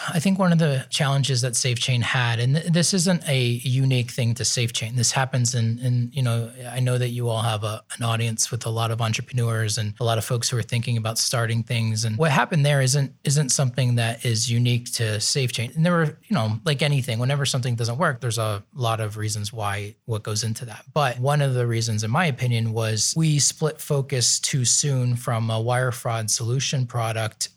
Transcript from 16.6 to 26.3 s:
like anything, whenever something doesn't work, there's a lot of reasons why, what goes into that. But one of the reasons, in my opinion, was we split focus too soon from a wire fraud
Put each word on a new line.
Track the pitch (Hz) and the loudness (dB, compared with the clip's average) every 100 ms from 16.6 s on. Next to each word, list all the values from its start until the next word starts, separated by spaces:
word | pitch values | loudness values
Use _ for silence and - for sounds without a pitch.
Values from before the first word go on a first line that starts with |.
like | - 143 | 0 0
anything, | 147 143 120 113 | 2 2 0 -2
whenever | 123 143 | 0 0
something | 139 135 123 | 0 0 0
doesn't | 117 113 120 | -2 -2 0
work, | 175 127 | -2 0
there's | 123 110 | -2 -2
a | 110 101 - | -2 -4 -8
lot | - 117 110 | -4 -2 0
of | 107 107 | -4 -4
reasons | 107 107 104 | -6 -4 -6
why, | 117 104 101 104 - | -6 -4 -4 -8 -12
what | - 107 | -6 -6
goes | 110 104 | -4 -4
into | 110 110 117 | -2 -4 -8
that. | 104 - | -14 -6
But | 156 139 120 | 0 0 0
one | 131 147 | 0 2
of | 139 | 2
the | 123 120 | 2 0
reasons, | 113 113 107 | 0 0 -2
in | 110 | 0
my | 139 175 | 0 0
opinion, | 123 123 117 113 | 0 0 2 0
was | 110 110 110 - 160 | 0 -2 0 0 2
we | 160 147 | 2 4
split | - - 156 - | 2 0 -2 -4
focus | - 143 131 131 117 - | -2 -2 0 0 0 0
too | - 139 | 0 0
soon | 120 - 147 131 123 120 | 2 2 2 0 0 0
from | 127 117 113 | -2 -2 0
a | 110 | -2
wire | 117 123 127 | 0 0 0
fraud | 117 127 113 107 | -2 -4 -4 -2